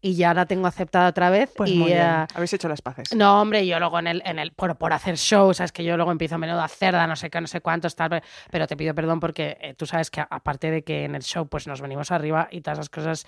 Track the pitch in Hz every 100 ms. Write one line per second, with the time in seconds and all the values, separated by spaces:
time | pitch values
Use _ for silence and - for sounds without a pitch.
0 | 196 175 170 170 175 185 185 - 180 185
1 | 180 180 180 196 269 - 190 180 170 175
2 | 170 165 160 - 170 196 170 147 - 127
3 | 113 226 202 202 214 214 190 170 170 170
4 | 170 170 185 160 156 - 185 160 160 156
5 | - 165 - 214 190 180 180 - 170 170
6 | 170 165 160 165 160 170 160 - 190 170
7 | 165 156 165 170 165 175 - 170 170 -
8 | 165 165 - - - 170 156 147 156 151
9 | 160 165 165 - 151 - 151 131 151 170
10 | 160 - 151 143 - 139 160 160 151 151
11 | 147 143 127 180 151 151 151 135 139 139
12 | 151 175 151 156 165 180 151 151 151 -
13 | 156 160